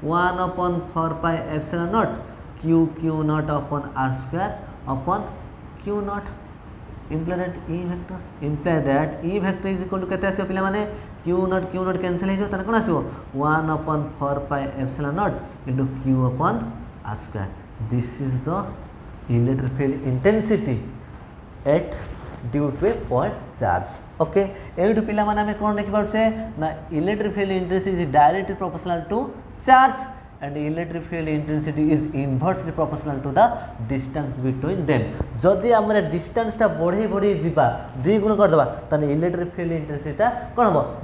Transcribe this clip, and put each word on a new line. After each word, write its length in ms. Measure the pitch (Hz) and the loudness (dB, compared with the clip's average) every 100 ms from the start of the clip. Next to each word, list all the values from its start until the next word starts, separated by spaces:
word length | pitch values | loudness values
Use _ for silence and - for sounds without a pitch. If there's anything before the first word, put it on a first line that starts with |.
| 147 | 0
ୱାନ୍ 280 | 170 180 180 185 | 2 2 2 -2
ଅପନ୍ 300 | 180 180 170 165 | 0 0 0 -2
ଫୋର୍ 220 | 165 165 151 | -2 -2 0
ପାଇ 140 | 170 165 147 151 | 0 0 -2 -4
ଏପ୍ସିଲନ୍ 340 | 151 170 170 220 | -2 -2 0 2
ନଟ୍, 160 | 190 - - - - - | 0 -2 -10 -14 -16 -6
କ୍ୟୁ, 160 | 160 165 165 160 | 4 4 4 2
କ୍ୟୁ 160 | 160 156 156 | -2 0 2
ନଟ୍ 200 | 151 147 147 | 2 2 -2
ଅପନ୍ 260 | 143 147 139 135 | 0 -4 -4 -2
ଆର୍ 120 | 131 131 | -2 -2
ସ୍କୋୟାର 280 | - 170 202 - - - - | -4 -4 -4 -6 -12 -12 -6
ଅପନ୍ 300 | 135 165 196 202 - - - - - | -4 -2 -2 -4 -10 -14 -16 -18 -10
କ୍ୟୁ 140 | - 208 202 | -4 -2 -2
ନଟ୍। 180 | 202 196 - - - - - - - - | -6 -8 -12 -14 -18 -16 -16 -14 -14 -6
Imply 260 | 156 160 180 | -4 -2 -2
that 180 | 180 170 - | -4 -6 -6
E 100 | 156 | -4
vector, 340 | 180 180 175 185 - - | -4 -6 -8 -12 -12 -6
imply 360 | 143 147 185 160 139 | -4 -2 0 2 4
that 200 | 135 156 - | 2 2 -2
E 160 | 165 202 | -2 0
vector 300 | 185 185 190 | 0 -2 -2
is 120 | 190 | -2
equal 160 | 185 190 | -2 -4
to 60 | 180 | -2
କେତେ 200 | 190 196 | 0 0
ଆସିବ 140 | 190 190 | 0 -2
ପିଲାମାନେ? 300 | 190 196 202 208 - - - | 0 0 0 -2 -6 -12 -8
କ୍ୟୁ 120 | 165 180 185 | 0 2 2
ନଟ୍, 140 | 190 - | 2 0
କ୍ୟୁ 80 | 180 185 | -2 0
ନଟ୍ 120 | 185 | 0
କ୍ୟାନସେଲ 260 | 185 175 190 | 0 0 0
ହେଇଯିବ, 160 | 190 202 | 0 0
ତାହେଲେ 120 | 190 190 | -2 2
କ'ଣ 80 | 226 | 2
ଆସିବ? 140 | 226 156 123 - - 135 | 4 0 -2 -8 -8 0
ୱାନ୍ 260 | 147 156 160 151 | 2 4 2 0
ଅପନ୍ 280 | 151 156 147 - | 0 0 -2 -2
ଫୋର୍ 220 | 143 143 139 | -2 -2 -2
ପାଇ 140 | 143 135 135 | -2 -2 -4
ଏପ୍ସିଲନ୍ 340 | 131 135 143 160 | -4 -2 -2 0
ନଟ୍ 160 | 202 117 - - - | 0 -2 -8 -12 -4
into 160 | 131 135 - | 0 0 -2
Q 40 | 131 131 127 | 2 4 4
upon 240 | 127 165 226 - - - - | 2 0 0 -4 -8 -12 -14
ଆର୍ 160 | - 104 | -10 -10
ସ୍କୋୟାର। 260 | - 107 95 - - - 110 | -6 -6 -6 -8 -16 -8 -2
This 180 | 123 120 - 135 | -2 -2 -4 -2
is 60 | 127 151 | -2 0
the 120 | 185 196 - - - - - - | -2 -4 -8 -14 -16 -16 -14 0
electric 440 | 120 120 135 127 - | 2 4 2 0 0
field 160 | 139 135 135 | 0 0 0
intensity 640 | 127 190 220 214 208 - 117 - - - - - - - - 135 | 4 4 4 4 2 2 -4 -4 -12 -16 -16 -18 -18 -18 -6 2
at 260 | 156 185 - - - - - 120 | 2 2 -8 -10 -12 -12 -10 -4
due 200 | 131 143 135 | 0 0 2
to 40 | 185 | 0
a 60 | 233 - | 0 0
point 260 | 123 180 - - - | 0 0 -4 -12 -4
charge। 320 | 110 90 - - - - | 0 0 0 -12 -16 -2
ଓକେ, 180 | 156 202 196 - - - | 2 2 2 -2 -10 0
ଏଇଠୁ 220 | 190 220 214 | 4 4 2
ପିଲାମାନେ 320 | 208 208 208 | 2 2 2
ଆମେ 100 | 208 208 | 0 0
କ'ଣ 100 | 208 208 | 0 0
ଦେଖିପାରୁଛେ? 460 | 196 208 208 220 220 220 220 - | 0 0 2 2 2 2 -6 -4
ନା, 80 | 160 156 - | -4 -4 -4
electric 420 | 156 175 208 208 202 | -2 0 0 0 0
field 140 | 190 | 0
intensity 520 | 190 175 185 190 180 | 0 2 0 0 0
is 60 | 165 143 | 4 6
directly 380 | 147 185 185 | 6 6 -2
proportional 460 | - 185 160 180 196 - | -4 -4 -6 -4 -4 -2
to 80 | 208 277 - - - - | -2 -2 -8 -16 -8 6
charge 320 | 262 262 - - - - - | 8 8 4 -8 -12 -16 -10
and 120 | 143 147 | -8 -2
electric 480 | 151 160 170 165 151 | -2 -2 -2 -6 -6
field 160 | 170 156 | -4 0
intensity 580 | 151 151 151 151 143 151 | -2 0 0 0 2 4
is 120 | 151 151 | 4 2
inversely 600 | 135 139 127 160 185 127 | -2 0 2 2 0 -2
proportional 460 | 156 151 151 151 139 | -2 0 0 -4 -4
to 60 | 139 135 | 0 6
the 80 | 226 - - - 110 | 6 4 -8 -10 -4
distance 460 | 135 131 156 139 127 131 | -4 -2 -4 -4 -2 -2
between 380 | 131 143 190 147 | 0 -2 -2 2
them। 120 | 135 110 - - - | 2 2 -4 -6 2
ଯଦି 280 | 170 196 226 226 | 4 4 6 6
ଆମର 180 | 208 214 165 | 6 2 2
ଡିଷ୍ଟାନ୍ସଟା 540 | 170 - - 226 214 214 160 | -2 -2 -2 -2 2 2 4
ବଢ଼େଇ 260 | 170 196 220 | 2 2 0
ବଢ଼େଇ 200 | 202 202 180 | 2 2 2
ଯିବା, 220 | 165 160 127 - - 131 | 2 4 4 2 -8 -2
ଦୁଇ 120 | 131 214 | 2 4
ଗୁଣ 100 | 202 208 | 4 6
କରିଦେବା, 260 | 202 156 127 - - | 6 6 4 0 -2
ତାହେଲେ 160 | 151 147 | 0 2
ଇଲେକ୍ଟ୍ରିକ୍ 380 | 147 170 175 175 175 | 2 2 0 -4 -4
ଫିଲ୍ଡ 160 | 170 165 | -2 -2
ଇଣ୍ଟେନ୍ସିଟିଟା 460 | 147 147 156 139 226 240 - - | -4 -6 -6 0 0 0 -6 2
କ'ଣ 100 | 226 | 4
ହବ? 100 | 151 120 - | 4 0 -6